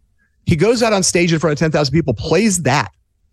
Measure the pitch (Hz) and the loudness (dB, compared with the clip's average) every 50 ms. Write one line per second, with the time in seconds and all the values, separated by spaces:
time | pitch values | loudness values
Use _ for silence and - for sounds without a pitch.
0 | _ _ _ _ _ _ _ _ _ - 180 147 180 220 254 220 240 226 214 196 | _ _ _ _ _ _ _ _ _ -2 0 2 2 2 2 2 2 0 0 0
1 | 175 - - 175 175 170 165 156 170 160 147 - 165 160 - 151 151 131 143 165 | 0 0 0 0 0 2 0 0 0 -2 0 0 -2 0 0 0 0 0 0 0
2 | - - 113 - - - 160 175 226 220 185 180 156 131 131 147 - - - _ | 0 -2 -4 -4 -2 0 0 2 2 2 0 0 -2 -2 -2 -2 -2 -6 -10 _
3 | _ _ _ _ _ _ | _ _ _ _ _ _